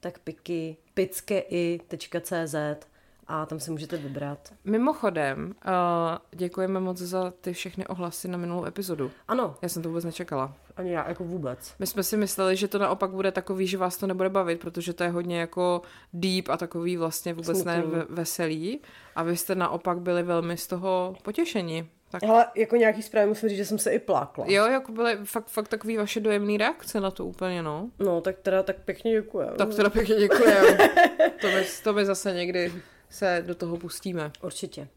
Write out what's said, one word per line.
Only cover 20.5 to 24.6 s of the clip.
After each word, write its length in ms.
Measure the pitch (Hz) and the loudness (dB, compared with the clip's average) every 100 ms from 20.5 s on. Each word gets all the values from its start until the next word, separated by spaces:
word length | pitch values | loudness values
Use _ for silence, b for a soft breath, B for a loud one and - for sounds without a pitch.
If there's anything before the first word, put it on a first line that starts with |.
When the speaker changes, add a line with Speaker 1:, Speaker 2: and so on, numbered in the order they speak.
| 170 | -6
Speaker 2:
z 100 | - | -4
toho 480 | 180 190 185 180 185 | -4 0 0 0 -6
potěšeni. 680 | - 214 339 220 170 160 165 _ _ | -6 -2 0 -2 -2 -4 -8 _ _
Tak 120 | 180 | -4
Speaker 1:
Hele, 240 | 208 226 233 | 6 8 6
jako 220 | - 220 233 | 2 2 6
nějaký 260 | 220 214 | 6 4
zprávy 260 | 220 220 208 | 0 2 4
musím 200 | 214 220 | 2 0
říct, 100 | 196 | 0
že 60 | |
jsem 140 | 202 214 | -2 0
se 120 | - | 2
i 60 | - | 0
plákla. 460 | - - 147 - - | 2 0 0 -6 2
Speaker 2:
Jo, 180 | 196 | 4